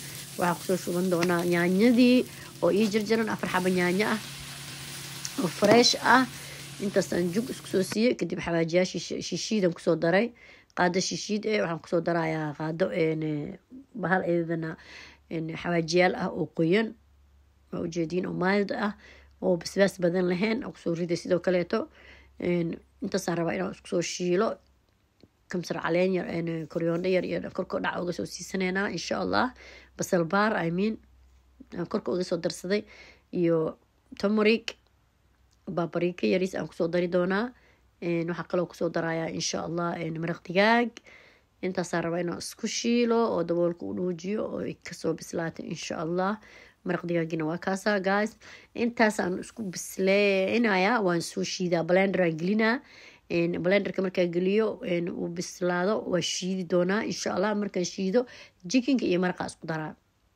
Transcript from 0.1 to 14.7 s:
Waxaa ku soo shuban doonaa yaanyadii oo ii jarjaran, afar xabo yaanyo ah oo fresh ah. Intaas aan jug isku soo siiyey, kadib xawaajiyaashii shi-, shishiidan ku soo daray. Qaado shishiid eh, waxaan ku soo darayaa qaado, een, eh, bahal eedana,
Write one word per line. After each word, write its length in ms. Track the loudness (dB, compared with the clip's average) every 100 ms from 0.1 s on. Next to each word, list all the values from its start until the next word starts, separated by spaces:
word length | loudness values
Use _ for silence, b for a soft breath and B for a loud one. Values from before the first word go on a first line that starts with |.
| B B -2
Waxaa 160 | 0 0
ku 40 | 0
soo 100 | -2
shuban 300 | 0 0 2
doonaa 380 | 2 2 2 2
yaanyadii 800 | 2 4 4 6 8 8 6 2 B B -2
oo 80 | 2
ii 160 | 4 2
jarjaran, 380 | 0 0 0 0
afar 180 | -4 -2
xabo 200 | 0 0
yaanyo 360 | 2 2 2 0
ah 80 | -2 -6 -12 -14 -14 -14 -14 -12 -12 -12 -12 -8 -4
oo 80 | -4
fresh 460 | 2 6 8 8 6
ah. 240 | 6 6 6 B B B B -6
Intaas 240 | -2 0 0
aan 140 | 0 0
jug 140 | 0 -2
isku 160 | -6 -2
soo 120 | 0 0
siiyey, 280 | 2 2 2
kadib 220 | -2 -4
xawaajiyaashii 560 | -2 0 2 2 2 -2 -6
shi-, 160 | -6 -6
shishiidan 440 | -6 -2 2 2
ku 60 | 2
soo 160 | 0 2
daray. 300 | 4 4 2 B B B B 0
Qaado 240 | 2 2
shishiid 460 | -2 -4 -4 -4 0
eh, 140 | 0
waxaan 180 | 0 -4
ku 60 | -2
soo 120 | 0
darayaa 480 | 2 2 0 0 -2 -4
qaado, 280 | -4 -2 0
een, 300 | 2 0 0
eh, 360 | -2 -2 -4 -10 _ -20 -16
bahal 280 | -6 0 0 2
eedana, 440 | 0 0 -4 -4